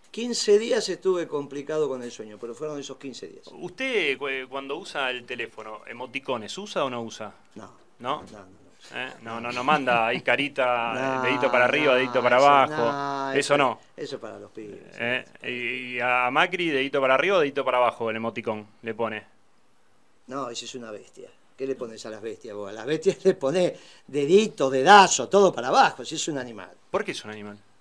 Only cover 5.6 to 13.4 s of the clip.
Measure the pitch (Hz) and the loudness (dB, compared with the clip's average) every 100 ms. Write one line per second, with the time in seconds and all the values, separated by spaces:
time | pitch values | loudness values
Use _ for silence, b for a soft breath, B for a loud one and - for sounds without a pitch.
5.6 | 110 107 - 120 127 123 - 120 104 - | -14 -14 -14 -14 -12 -10 -6 -6 -6 -12
6.6 | 208 185 139 123 113 - 107 - _ 107 | -8 -4 -2 -4 -8 -10 -14 -16 _ -20
7.6 | 101 - _ - 120 151 - 107 95 95 | -20 -20 _ -12 -8 -6 -8 -20 -20 -20
8.6 | - _ - 123 131 - 113 113 120 123 | -20 _ -14 -10 -10 -12 -12 -10 -8 -4
9.6 | 127 151 127 120 113 131 - 123 139 135 | 0 2 2 2 2 0 0 0 0 0
10.6 | 127 123 117 113 131 131 127 139 135 123 | 0 2 0 -2 -2 -2 0 0 2 4
11.6 | 123 143 151 127 131 123 120 123 143 143 | 4 4 4 4 2 2 4 6 8 8
12.6 | 131 151 117 143 139 139 135 135 | 6 2 0 0 -4 -4 -2 -2